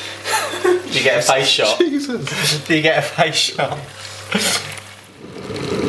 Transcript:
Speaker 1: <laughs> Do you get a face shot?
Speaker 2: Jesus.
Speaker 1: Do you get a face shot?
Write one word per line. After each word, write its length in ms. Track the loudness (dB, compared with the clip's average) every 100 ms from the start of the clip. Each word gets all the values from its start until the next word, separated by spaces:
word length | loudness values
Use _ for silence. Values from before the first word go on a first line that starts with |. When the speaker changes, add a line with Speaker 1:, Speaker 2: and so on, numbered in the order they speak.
| -12 -10 -4 -2 -2 0
Speaker 1:
<laughs> 0 |
Do 340 | 2 2 2 2
you 60 |
get 160 | 4 4
a 20 |
face 260 | 4 4 4
shot? 300 | 4 4 4
Speaker 2:
Jesus. 880 | 2 2 -2 -4 -4 -2 0 0 2
Speaker 1:
Do 100 | 2
you 60 |
get 160 | 4 4
a 40 |
face 340 | 2 0 2 2
shot? 420 | 0 0 -2 -4 -10 -14 -14 -14 -4 -2 0 -2 -4 -12 -14 -20 -20 -20 -16 -12 -10 -8 -4 -2